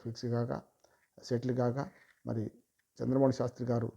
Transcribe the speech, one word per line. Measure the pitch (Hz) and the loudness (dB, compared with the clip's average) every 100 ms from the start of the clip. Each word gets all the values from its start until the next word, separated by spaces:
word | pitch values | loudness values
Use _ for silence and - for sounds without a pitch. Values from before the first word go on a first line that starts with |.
ఫిక్స్ | 120 113 120 | -8 -6 -2
కాగా, | 117 120 - - _ _ _ _ - | -2 -2 -4 -8 _ _ _ _ -20
సెటిల్ | - 131 127 120 | -4 -2 0 2
కాగా, | 123 131 190 - - _ 120 | 2 0 -6 -10 -20 _ -4
మరి | 113 104 - _ _ _ - | -4 -4 -8 _ _ _ -4
చంద్రమౌళి | 117 131 135 | 0 4 4
శాస్త్రి | 120 120 - 120 | 4 -2 -2 -2
గారు | 117 113 | 0 -2